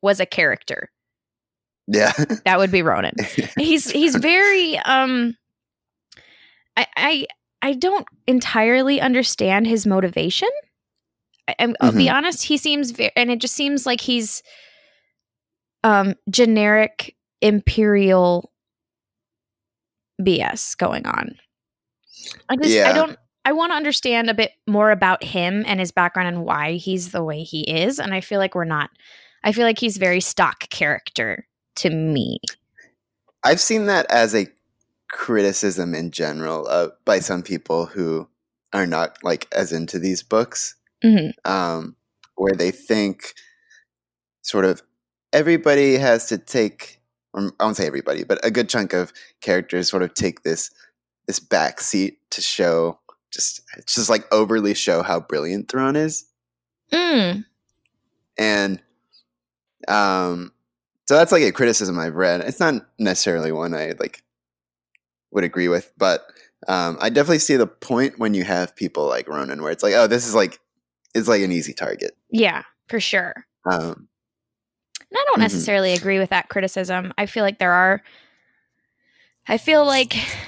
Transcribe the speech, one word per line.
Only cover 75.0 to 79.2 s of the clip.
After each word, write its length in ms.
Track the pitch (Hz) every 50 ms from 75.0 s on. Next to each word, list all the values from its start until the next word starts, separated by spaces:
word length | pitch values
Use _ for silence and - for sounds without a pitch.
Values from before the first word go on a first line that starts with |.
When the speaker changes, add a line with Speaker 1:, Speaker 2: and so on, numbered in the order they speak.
| _ -
Speaker 1:
And 80 | 392 480
I 40 | 571 587
don't 60 | 508
Speaker 2:
mm-hmm. 60 | 240
Speaker 1:
necessarily 520 | 220 208 196 175 - 214 208 196 190 185 180
agree 260 | 180 170 196 196 190
with 100 | 190 185
that 200 | 196 180 - -
criticism. 640 | - 202 190 190 - 196 185 180 185 185 185 185 - -
I 80 | 208
feel 180 | 196 - 226 208
like 160 | 196 202 -
there 140 | 190 180 175
are, 280 | 180 185 185 196 202 - _ _ _ _ _ _ _ _ _ _ _ _ _ _ _ _ _ _ _ _ _ _ _